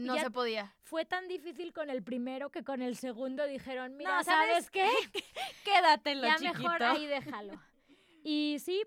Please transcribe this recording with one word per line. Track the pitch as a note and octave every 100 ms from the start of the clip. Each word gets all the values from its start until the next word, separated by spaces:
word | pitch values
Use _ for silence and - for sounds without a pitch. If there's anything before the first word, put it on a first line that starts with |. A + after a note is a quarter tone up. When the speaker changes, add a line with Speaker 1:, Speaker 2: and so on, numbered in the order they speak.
Speaker 1:
No | B3 B3+
Speaker 2:
ya |
Speaker 1:
se | C4+
podía. | A#3 A#3+ A3 G3 _
Speaker 2:
fue | - D#4+
tan | D#4+ F#4 F#4
difícil | F#4 D4+ C#4+ F4
con | - D4+
el | C4
primero | F3+ B3 B3 C4 C#4+
que | -
con | A#3+ C4
el | B3 A#3
segundo | C4 A3+ C4 C4 D4
dijeron, | C4+ - B3+ B3+ C#4
"Mira, | F4+ F#4
Speaker 1:
No, |
Speaker 2:
¿sabes | E4 D#4+ D#4+ E4+
Speaker 1:
¿sabes | E4
Speaker 2:
qué? | G4 F#4+
Speaker 1:
<laughs> | C5 G4+ G4 - - F#5+ -
Quédatelo, | - G4 F4 D4+ - C#4 B3+
Speaker 2:
Ya | D#4
mejor | F4 E4 F4 E4+
Speaker 1:
chiquito. | A#3+
Speaker 2:
ahí | C#4 D4+
déjalo". | C#4 A#3+ A#3 G#3 G3 - _ _ C#4+ _ E4
Y | D#4 D4+ D4 D4
sí, | - F#4